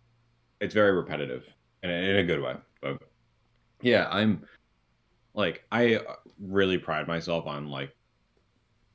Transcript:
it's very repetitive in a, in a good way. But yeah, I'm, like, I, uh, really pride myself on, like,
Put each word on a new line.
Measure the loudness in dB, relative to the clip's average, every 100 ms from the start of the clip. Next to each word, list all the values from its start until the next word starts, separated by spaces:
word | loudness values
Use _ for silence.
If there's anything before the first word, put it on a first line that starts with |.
| _ _ _ _ _ -8
it's | -2 4
very | 4
repetitive | 4 0 -6 -6 -8 -12 _ _ -10
in | -4
a, |
in | -2 2 2
a |
good | 2 0
way. | -4 -8 _ -12
But | -10 -10 -12 _ _ _ _ _ _ _
yeah, | 2 4 2
I'm, | 2 2 0 -6 -20 _ _ _ _ _ _ _
like, | -2 -2 -2 -4
I, | 2 2 2
uh, | -2 -14 -18 -16
really | -2 2 4 2
pride | -2 -4 -2
myself | -4 -2 -4 -4
on, | -8 -8
like, | -8 -10 _ _ _ _ _ _ _ _ _ _